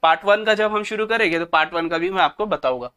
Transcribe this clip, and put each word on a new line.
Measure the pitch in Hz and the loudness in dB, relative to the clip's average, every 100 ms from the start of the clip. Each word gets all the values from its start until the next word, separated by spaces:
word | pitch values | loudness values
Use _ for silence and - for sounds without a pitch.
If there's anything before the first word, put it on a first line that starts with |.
पार्ट | 160 165 196 | 2 2 2
वन | 214 | 2
का | 220 | 2
जब | 214 214 | 2 2
हम | 208 | -2
शुरू | 208 214 220 | -4 -4 -2
करेंगे | 226 202 165 | 0 0 0
तो | 170 | 0
पार्ट | 160 160 | 0 0
वन | 170 170 | -2 -2
का | 165 | -2
भी | 175 | -2
मैं | 190 | 0
आपको | 156 - 208 | 0 0 -4
बताऊंगा। | 175 135 127 120 | -2 -2 -4 -8